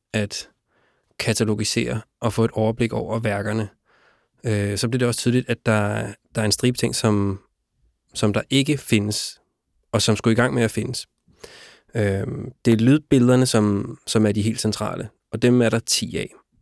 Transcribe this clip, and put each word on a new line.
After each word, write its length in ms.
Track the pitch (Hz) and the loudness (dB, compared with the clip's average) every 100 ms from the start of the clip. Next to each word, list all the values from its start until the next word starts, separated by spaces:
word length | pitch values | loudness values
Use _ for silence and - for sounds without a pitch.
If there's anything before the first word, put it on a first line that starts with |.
| _ | _
at 360 | 107 101 - - _ _ _ _ _ _ - | -4 -4 -8 -14 _ _ _ _ _ _ -6
katalogisere 840 | - 110 107 107 107 117 120 117 - - | -2 0 0 -2 -2 -2 -2 -4 -8 -6
og 120 | 117 | -2
få 120 | 117 | 0
et 60 | 113 | 0
overblik 380 | - 110 117 117 | 0 -2 0 -2
over 260 | 117 - 113 | -4 -4 -4
værkerne, 500 | 113 101 104 110 104 _ _ _ _ _ _ _ | -2 -4 -2 -4 -6 _ _ _ _ _ _ _
øh, 320 | 120 104 101 101 | -4 -2 -2 -2
så 120 | 120 | -2
blev 120 | 127 | 0
det 80 | 123 | -2
også 120 | 117 | 0
tydeligt, 300 | 123 127 127 | 0 0 0
at 160 | 117 - | -4 0
der, 400 | 107 104 107 110 - _ | 2 2 -2 -6 -12 _
der 60 | - | -4
er 40 | |
en 80 | 107 | -2
stribe 260 | - 127 120 | 0 0 0
ting, 160 | 120 | -2
som, 440 | - 113 104 98 95 _ _ _ _ _ _ _ | 0 0 2 0 -4 _ _ _ _ _ _ _
som 180 | - 107 | -2 0
der 100 | - - | 0 0
ikke 260 | 139 135 139 | 0 2 -2
findes, 600 | - 110 104 - - - _ _ _ _ _ | 2 2 2 -4 -6 -12 _ _ _ _ _
og 100 | 104 | 0
som 140 | - 107 | 0 2
skulle 160 | 117 | 2
i 40 | 113 | 2
gang 180 | 120 | 2
med 80 | 123 | 2
at 80 | 113 | 0
findes. 360 | - 131 123 - _ _ _ - - - - _ | -2 -6 -8 -12 _ _ _ -20 -20 -20 -20 _
Øhm, 580 | 120 101 98 - - - - | -2 0 0 -4 -8 -10 -2
det 80 | 120 | 2
er 40 | 110 | 4
lydbillederne, 680 | 117 151 - 135 123 127 127 | 4 2 4 4 6 4 4
som, 520 | 110 104 101 117 - - | 2 2 0 -4 -10 -2
som 200 | 110 104 | 2 2
er 60 | |
de 100 | 107 | 2
helt 180 | 107 110 | -2 -2
centrale, 480 | 110 - 95 87 - _ _ | -4 -4 -6 -8 -10 _ _
og 100 | 113 | 0
dem 200 | 123 123 | 4 4
er 60 | 113 | 4
der 100 | 117 | 0
ti 380 | - - - - | -2 -4 -4 -6
af. 120 | - - _ _ | -8 -12 _ _